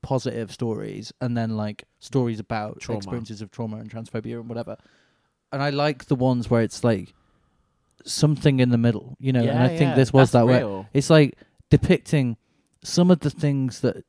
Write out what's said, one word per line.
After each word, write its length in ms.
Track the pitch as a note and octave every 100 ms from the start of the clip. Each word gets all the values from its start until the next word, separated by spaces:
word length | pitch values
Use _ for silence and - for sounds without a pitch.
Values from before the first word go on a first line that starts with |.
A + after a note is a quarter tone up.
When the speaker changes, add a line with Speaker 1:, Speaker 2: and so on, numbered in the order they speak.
Speaker 1:
positive 500 | - C3+ - A#2 G#2+
stories, 600 | - A#2+ G#2 G#2+ G2+ A2 -
and 160 | B2 A#2
then, 180 | A2+ A2
like, 280 | G#2+ G#2+ - _
stories 400 | - C#3 A#2+ A2
about 400 | G#2 A2+ G#2+ -
Speaker 2:
Trauma. 180 | - A2
Speaker 1:
experiences 440 | G2 A#2+ A2+ G#2+
of 100 | G#2+
trauma 260 | - A2+ G#2+
and 120 | A2+
transphobia 480 | A#2 A2+ A2+ A2 A#2
and 100 | A#2
whatever. 260 | A#2 A#2 G#2+ _ _ _ _ _ _ _
And 100 | C#3
I 80 | C#3+
like 360 | C#3 D3 C3+ -
the 100 | C#3
ones 340 | B2+ B2 A#2
where 140 | A#2
it's, 200 | A2+ -
like, 300 | B2 G#2 F2 _ _ _ _ _ _ _ _ _ -
something 540 | - D3+ D3 D#3 C3
in 100 | B2
the 80 | A#2+
middle, 360 | A#2 G#2+ - -
you 120 | C3
know, 100 | B2+
and 60 | A#2 -
Speaker 2:
Yeah, 40 |
Speaker 1:
I 40 | B2+
think 140 | - C#3+
Speaker 2:
yeah, 40 | C3
Speaker 1:
this 160 | C3
was 200 | C3 C3
Speaker 2:
that's 120 | B2
Speaker 1:
that 40 | A#2
way. 120 | B2
Speaker 2:
real. 300 | A#2 G2 G2+
Speaker 1:
It's, 180 | C3+ -
like, 260 | D#3+ C#3 - _ _ _
depicting 680 | D3 - F3 - D#3 B2 A#2 _ _ _ _
some 280 | - - F3+
of 80 | F3+
the 100 | F#3+
things 520 | - D3 C#3 C3 -
that 220 | B2 -